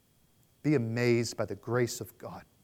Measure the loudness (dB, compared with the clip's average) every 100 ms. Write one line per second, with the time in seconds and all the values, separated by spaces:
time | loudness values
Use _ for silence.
0 | _ _ _ _ _ _ 2 2 2 2
1 | 4 4 2 -4 -6 -6 -2 0 0 -4
2 | -12 -14 -16 -16 -20 _